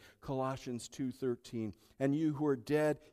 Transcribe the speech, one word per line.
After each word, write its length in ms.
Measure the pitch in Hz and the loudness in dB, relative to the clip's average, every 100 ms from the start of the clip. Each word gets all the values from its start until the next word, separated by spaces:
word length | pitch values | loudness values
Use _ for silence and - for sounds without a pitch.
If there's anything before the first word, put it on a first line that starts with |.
| - - | -12 -14
Colossians 680 | - 131 131 131 131 120 - | -6 -2 -2 -4 -6 -8 -8
two 240 | - 131 | -4 -4
thirteen, 640 | 123 131 120 - 120 110 - - - | 0 -2 -2 -4 -4 -4 -6 -16 -2
"And 160 | 135 143 | 2 2
you 180 | 156 | 2
who 140 | 139 151 | 2 2
are 80 | 135 | 2
dead 440 | 113 151 151 147 - | 2 2 4 0 -6